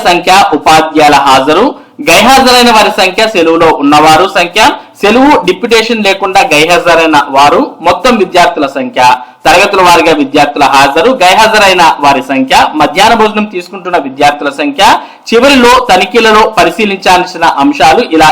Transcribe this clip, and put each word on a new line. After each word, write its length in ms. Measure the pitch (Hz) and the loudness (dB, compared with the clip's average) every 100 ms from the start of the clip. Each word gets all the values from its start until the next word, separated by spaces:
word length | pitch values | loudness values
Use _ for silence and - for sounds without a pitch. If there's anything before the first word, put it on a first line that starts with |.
| 208 | 0
సంఖ్య, 240 | 175 180 185 - 147 | 0 2 2 2 0
ఉపాధ్యాయుల 580 | - 160 156 156 147 143 135 | 0 0 0 0 2 2 2
హాజరు, 480 | 135 135 160 262 - - - 160 | 0 0 0 -2 -4 -16 -8 -2
గైహాజరైన 600 | 175 220 269 254 247 240 220 | 0 2 2 2 2 2 2
వారి 140 | 202 214 | 0 -2
సంఖ్య, 260 | 185 180 220 185 | -4 -2 -2 0
సెలవులో 340 | 160 165 165 143 | 0 2 0 0
ఉన్నవారు 420 | 143 151 156 156 190 190 | 0 2 2 2 0 -2
సంఖ్య, 240 | 170 208 254 - - - | -2 0 -2 -2 -10 -4
సెలవు 300 | 202 233 277 294 - | 0 2 2 2 -2
డిప్యుటేషన్ 580 | - 233 226 226 226 202 | -4 -2 -2 -2 -2 -2
లేకుండా 340 | 190 196 190 151 | -2 -2 -2 0
గైహాజరైన 640 | 151 160 170 170 165 165 147 135 135 | 0 0 0 0 0 2 0 0 0
వారు, 240 | 147 180 294 - 170 | 2 0 -2 -4 -4
మొత్తం 260 | 180 254 226 | 0 0 0
విద్యార్థుల 440 | 175 175 170 156 135 139 | 0 0 0 -2 -6 -6
సంఖ్య, 240 | 127 135 127 - - - 156 | -6 0 0 0 -4 -6 0
తరగతుల 360 | 175 202 196 175 | 0 0 0 2
వారీగా 260 | 170 160 151 | 2 2 0
విద్యార్థుల 440 | 135 147 147 147 139 135 | 0 0 -2 0 0 2
హాజరు, 340 | 139 160 214 262 | 0 0 0 0
గైహాజరైన 600 | 180 202 220 214 196 180 160 147 | 2 2 2 2 0 2 0 2
వారి 200 | 143 135 131 | 0 0 -2
సంఖ్య, 240 | 135 131 190 - 156 | -4 0 0 0 0
మధ్యాహ్న 340 | 147 151 220 220 | -2 0 0 2
భోజనం 240 | 214 208 208 175 | 0 -2 -6 -8
తీసుకుంటున్న 420 | 175 196 175 175 | -12 -12 -6 -4
విద్యార్థుల 520 | 139 135 147 147 147 | -4 -2 -2 -2 -6
సంఖ్య, 340 | 139 147 139 202 - - - - | -6 -6 0 0 0 -6 -20 -2
చివరిలో 420 | 226 277 269 240 254 240 | 0 2 2 2 2 2
తనిఖీలలో 540 | 185 190 233 220 214 220 185 | 0 0 0 2 2 0 0
పరిశీలించాల్సిన 880 | 170 170 208 190 202 180 - 165 165 143 | -2 -2 -4 -2 0 0 -2 -4 -2 0
అంశాలు, 380 | 143 147 170 160 165 156 | -2 0 2 2 0 0
ఇలా 140 | 156 | 2